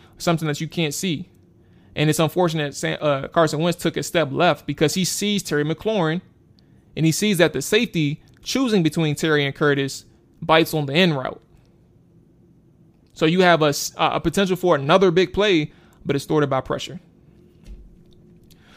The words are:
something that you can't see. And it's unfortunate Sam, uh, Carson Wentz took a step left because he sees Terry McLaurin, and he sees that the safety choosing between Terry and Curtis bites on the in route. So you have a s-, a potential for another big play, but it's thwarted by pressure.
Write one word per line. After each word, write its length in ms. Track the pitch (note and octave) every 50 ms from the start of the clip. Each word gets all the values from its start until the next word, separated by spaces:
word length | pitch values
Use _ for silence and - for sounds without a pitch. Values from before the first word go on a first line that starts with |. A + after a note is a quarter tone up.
| - - - -
something 280 | - F3+ E3+ D#3 D#3+ D3+
that 140 | D3 -
you 60 | E3 D3+
can't 260 | - F3+ E3 D3 C#3+
see. 360 | - - F#3+ D#3 - - - _ _ _ _ _ _ _ _ _ _ _ _ -
And 140 | - D3+ D#3
it's 100 | D3+ -
unfortunate 560 | E3 D3+ - F3 F3+ E3+ D#3+ D#3+ D3 C#3 C#3
Sam, 240 | - - E3 D#3+ -
uh, 260 | - D3+ C#3+ C3+ C3+ -
Carson 320 | - E3+ E3 D3+ D3+ D3
Wentz 200 | D#3+ F3 E3 -
took 160 | - E3+ - -
a 60 | C#3
step 240 | - - F3 D#3 C3
left 360 | C3+ C#3 E3+ F3 D3 - - -
because 260 | C#3+ - D#3+ D3 -
he 120 | F#3+ F3+
sees 360 | - - - G3+ G#3 G#3 G3
Terry 220 | - - D#3 D3 D3
McLaurin, 580 | D3+ D#3+ - - G#3+ A3 G3+ E3+ D#3 D#3+ F#3 - - _ _ _ _ _ _ _ _ _ _ _ _ -
and 100 | - D#3 D#3+
he 40 |
sees 280 | D3+ - G3+ G#3+ G3+ D#3+
that 140 | F3 D#3 D#3
the 80 | C3+
safety 600 | C3 - G#3+ A3 A#3+ - - E3+ D3+ C#3+ D3+ - - - - _ -
choosing 400 | - - B3 C4+ A#3+ G#3+ G3 E3
between 320 | D#3 - E3+ D#3+ D3+ C#3+
Terry 300 | - - D#3+ D#3 D3 C#3+
and 100 | C#3 C3
Curtis 500 | - D#3+ D3 C#3 C#3 C#3 C3+ - - - - _ _ _ _ _ _
bites 320 | - D#3+ D#3+ D#3+ E3 - -
on 100 | D#3 C#3+
the 80 | C3+ C3+
in 200 | E3 F#3+ E3+ D3+
route. 280 | C3+ B2+ - - - _ _ _ - _ _ _ _ _ _ _ _ _ _ _ _ _ _ _ _ _ _ _ _ _ _ _ _ _ _ _ _ _ _ _
So 120 | - E3
you 160 | D#3+ E3+ F#3
have 220 | F#3 F3 E3+ D3+ D#3
a 40 | D3
s-, 260 | C#3+ - - - - -
a 220 | D#3+ C#3 A#2+ D3
potential 380 | - E3 D3 F#3+ G3+ F#3 F#3 F3
for 180 | - F3+ E3
another 340 | C#3 C3+ C#3+ E3+ F#3+ G3 F#3
big 240 | D#3+ F#3 F#3 F3+ -
play, 380 | F#3 G3+ G#3+ F#3 D#3+ D3+ - - - - _ _ _ -
but 100 | - C#3
it's 100 | C#3 -
thwarted 240 | - D#3 D3+ D3 C3+
by 120 | C3+ C3
pressure. 380 | - - C#3+ - - - C3+ F#3 - _ _ _ _ _ - - - - _ _ - - - - - - - - - - - - - - - - _ - - - _ _ -